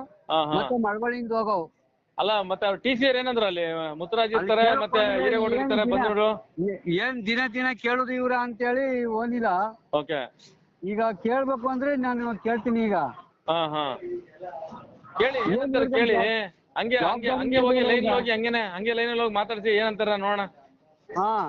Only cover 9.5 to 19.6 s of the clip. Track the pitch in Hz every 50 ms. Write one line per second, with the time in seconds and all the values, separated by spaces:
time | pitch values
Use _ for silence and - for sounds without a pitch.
9.5 | 180 180 202 220 220 - _ _ - 151 143 143 156 139 123 - - _ - -
10.5 | - _ _ _ _ _ 170 185 208 208 226 226 214 220 - 220 240 269 269 262
11.5 | 277 240 226 269 262 254 269 285 285 269 254 254 247 240 240 240 226 185 - 220
12.5 | 233 233 226 247 233 226 226 214 202 170 147 123 110 - - _ _ _ _ 156
13.5 | 160 170 165 151 151 151 147 139 123 110 117 117 117 117 - - - 165 185 175
14.5 | - - - - - - - - - - - - - 175 214 262 269 254 220 160
15.5 | 185 247 277 277 262 262 269 262 247 226 233 233 214 - 220 214 226 220 208 180
16.5 | - _ _ _ - - 196 233 247 247 - 175 220 240 233 240 262 262 262 262
17.5 | 254 262 247 247 254 254 240 - 240 240 214 220 208 247 233 233 226 220 226 233
18.5 | 233 233 220 196 175 180 208 233 233 226 233 240 240 233 233 226 208 202 214 208
19.5 | 226 208